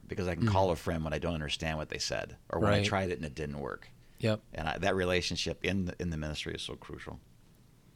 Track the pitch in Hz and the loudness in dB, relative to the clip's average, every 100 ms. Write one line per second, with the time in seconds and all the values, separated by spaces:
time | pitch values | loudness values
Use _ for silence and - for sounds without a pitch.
0 | - - 90 82 113 98 95 82 - 82 | -8 -4 -2 2 4 6 4 2 0 -2
1 | 78 78 85 82 76 - 80 78 76 - | 0 0 0 -2 -2 -2 -2 -2 -4 -4
2 | - 53 - - - 85 104 101 101 101 | -2 -2 -4 -10 -4 2 6 6 4 2
3 | 95 90 76 65 73 71 67 50 - - | 0 -2 -4 -4 -6 -4 -6 -8 -12 -20
4 | - - 113 110 - - 80 - 95 95 | -20 -2 0 0 -2 -6 -2 0 2 4
5 | 90 90 87 87 - 82 90 98 90 - | 4 4 2 0 -2 -2 0 0 0 -2
6 | 85 80 76 76 - 82 - - - 73 | -2 -2 -2 -4 -4 -6 -6 -10 -10 -12
7 | - - - - - - - - - | -10 -12 -14 -20 -20 -20 -20 -20 -20